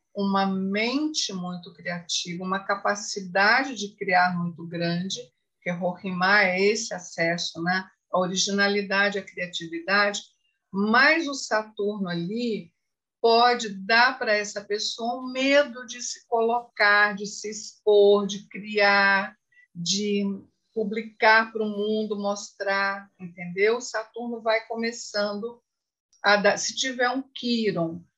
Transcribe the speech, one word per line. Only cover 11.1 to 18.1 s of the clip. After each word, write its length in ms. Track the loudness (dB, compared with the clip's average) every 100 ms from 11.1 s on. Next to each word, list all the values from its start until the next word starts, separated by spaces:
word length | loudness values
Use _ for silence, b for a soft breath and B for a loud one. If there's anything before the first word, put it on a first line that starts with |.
| 4 0
o 60 |
Saturno 760 | -6 -2 -2 -4 -4 -4 -4 -4
ali 640 | -4 -4 -4 -4 -4 -8 _ _ _ _ _
pode 480 | 4 6 6 2 -4
dar 500 | -8 2 4 4 2
pra 160 | 0
essa 300 | 0 -2 -8
pessoa 560 | -6 -4 -4 -4 -6 -4
um 100 | -6
medo 560 | -2 4 4 2 -6 -14
de 140 | -12
se 260 | -10 -12 _
colocar, 880 | 0 2 0 -4 0 4 6 4
de 120 | 0 -8
se 240 | -8 -10
expor, 760 | -10 -14 -4 4 8 8